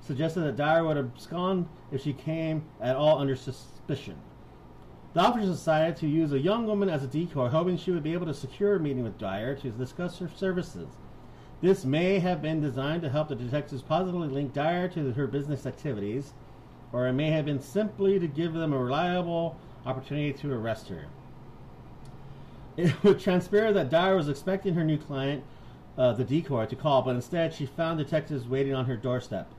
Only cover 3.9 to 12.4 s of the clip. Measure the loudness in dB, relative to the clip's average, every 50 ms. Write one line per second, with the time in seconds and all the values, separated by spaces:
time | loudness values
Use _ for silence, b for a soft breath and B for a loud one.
3.9 | -6 -6 -6 -10 -14 -14 -16 -18 -20 -20 -20 -20 -20 -20 -20 -20 -20 -20 -20 -20
4.9 | -20 -20 -20 -2 2 4 6 6 4 4 2 0 0 0 2 2 4 4 4 2
5.9 | 2 0 0 2 2 2 2 2 2 2 4 2 2 2 2 0 2 2 2 2
6.9 | 2 0 -2 -2 -2 -2 -2 -2 0 0 0 2 2 2 2 2 0 0 0 0
7.9 | 0 0 0 -2 -2 -2 -2 -4 -6 -6 -8 -12 -4 0 2 2 4 2 2 0
8.9 | 0 0 -2 -4 -4 -6 -4 -4 -4 -2 -2 -4 -4 -4 -6 -6 -4 -4 -6 -6
9.9 | -4 -6 -6 -6 -6 -6 -8 -10 -6 -2 -2 0 0 0 -4 -6 -10 -12 -12 -12
10.9 | -14 -16 -18 B B B B B B B B B B B 4 4 4 4 4 2
11.9 | 2 2 4 4 4 4 4 2 0 0